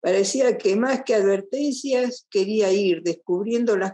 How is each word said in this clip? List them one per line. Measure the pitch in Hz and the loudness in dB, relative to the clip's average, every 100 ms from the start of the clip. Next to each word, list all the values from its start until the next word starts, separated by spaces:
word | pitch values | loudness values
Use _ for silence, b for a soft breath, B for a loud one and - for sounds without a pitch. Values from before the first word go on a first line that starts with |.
Parecía | - 190 196 262 254 - | 0 0 0 2 0 2
que | 202 196 | 0 2
más | 254 254 | 0 -2
que | 262 226 | 0 2
advertencias | 196 196 196 269 294 262 277 254 247 - _ | 2 0 -2 -4 -4 -4 -2 0 0 -4 _
quería | 202 190 214 196 | -2 0 0 2
ir | 190 196 165 | 2 2 0
descubriendo | 170 165 - 180 208 233 233 202 | -2 -6 -4 -4 -2 -2 0 0
las | 190 | -2